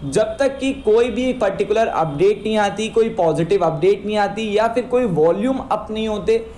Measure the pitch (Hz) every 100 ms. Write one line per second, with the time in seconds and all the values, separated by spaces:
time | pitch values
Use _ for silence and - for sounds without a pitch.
0 | 139 202 214 - 277 269 269 269 220 220
1 | 247 226 254 - 202 165 202 220 226 -
2 | 160 143 190 202 214 214 202 208 220 226
3 | 226 - 165 151 170 196 170 151 185 202
4 | 202 214 202 202 220 202 226 233 247 247
5 | 240 156 160 190 247 262 - 214 214 214
6 | 220 208 175 226 -